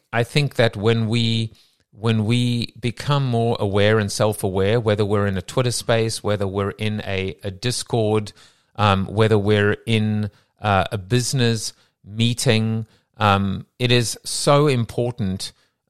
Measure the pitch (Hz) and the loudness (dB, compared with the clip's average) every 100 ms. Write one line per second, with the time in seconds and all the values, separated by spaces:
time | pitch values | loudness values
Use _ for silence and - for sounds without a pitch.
0 | _ 117 120 151 143 - 113 104 110 113 | _ -4 0 0 0 2 0 2 0 2
1 | 110 117 113 113 113 - _ _ _ 104 | 0 0 0 -2 -4 -10 _ _ _ -6
2 | 113 110 107 123 123 120 - - 123 - | -2 0 2 2 2 -2 -4 -6 -8 -6
3 | - 143 135 117 117 113 101 101 104 110 | -2 0 0 0 0 0 0 2 4 4
4 | 101 - 107 104 101 95 98 120 110 107 | 0 0 0 0 -2 0 2 2 0 0
5 | 101 104 101 95 - - 123 - - 113 | 0 0 0 -2 -4 -2 -2 -4 0 0
6 | 113 - 101 101 98 98 98 - 107 107 | 0 -2 -4 -2 -2 -2 -4 -4 -4 -4
7 | 104 95 95 - 104 92 104 - - 120 | -4 -4 -6 -8 -12 -6 -4 -4 -4 -2
8 | 107 107 104 - - _ _ - 104 95 | 0 0 -2 -14 -20 _ _ 0 2 2
9 | 95 101 110 110 101 104 104 101 - 113 | 0 0 2 2 2 2 2 0 -2 0
10 | 107 107 104 - _ _ 104 95 - 107 | 0 -2 -4 -10 _ _ 0 2 0 -6
11 | 92 123 120 135 117 113 - - _ _ | -2 -2 0 0 0 0 -6 -12 _ _
12 | 95 107 117 117 135 110 110 110 113 _ | -12 0 0 2 2 2 2 -2 -6 _
13 | _ - 107 98 98 95 - - 123 123 | _ 0 2 4 2 -4 -10 -4 2 2
14 | 110 - - - 151 143 151 127 113 - | 0 -6 -8 -2 2 4 4 0 -2 -4
15 | 120 - 98 95 - - _ _ | -6 -4 -4 -4 -10 -16 _ _